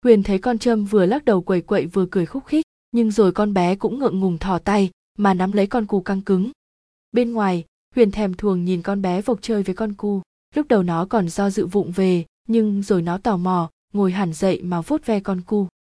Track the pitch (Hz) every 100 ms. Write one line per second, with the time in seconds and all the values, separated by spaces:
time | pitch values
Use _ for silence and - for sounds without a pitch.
0 | 247 220 196 196 247 233 247 226 208 208
1 | 180 262 285 196 175 185 170 202 151 196
2 | 185 196 165 - - 302 320 _ _ 233
3 | 226 208 196 175 214 196 175 196 220 240
4 | 269 190 190 170 196 175 185 208 196 -
5 | _ - 208 185 185 202 202 247 214 202
6 | 185 190 196 190 208 - _ _ _ _
7 | _ - 240 226 202 180 165 _ _ -
8 | 220 202 208 180 208 180 175 185 175 202
9 | 190 180 208 226 - 214 196 185 220 202
10 | 208 202 180 _ _ - 302 226 175 165
11 | 180 233 175 170 202 196 180 196 175 175
12 | 190 180 165 _ - 226 214 202 196 190
13 | 170 180 240 196 180 185 165 _ _ 202
14 | 190 180 185 160 196 180 175 175 165 311
15 | - 214 202 190 180 208 190 _